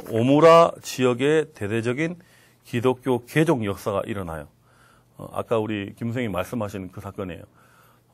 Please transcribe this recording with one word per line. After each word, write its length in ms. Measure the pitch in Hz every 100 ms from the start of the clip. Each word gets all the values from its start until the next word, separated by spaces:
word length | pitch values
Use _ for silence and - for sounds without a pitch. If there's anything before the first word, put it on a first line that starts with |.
| -
오무라 640 | 110 123 143 160 165 170 -
지역의 720 | - - 127 120 135 156 151
대대적인 640 | - 101 113 113 123 165 175 - _ _ _ -
기독교 600 | 120 127 127 135 123 -
개종 400 | 147 156 143 107
역사가 380 | 95 - 98 -
일어나요. 420 | 101 90 80 76 _ _ _ _ _ _ -
어, 100 | 95
아까 260 | 92 101 113
우리 340 | 107 107 101 110
김 100 | 117
선생님이 240 | 117 117
말씀하신 640 | 90 92 127 104 104 92
그 80 | -
사건이에요. 420 | 101 95 95 85 - _ _ _ _ _ _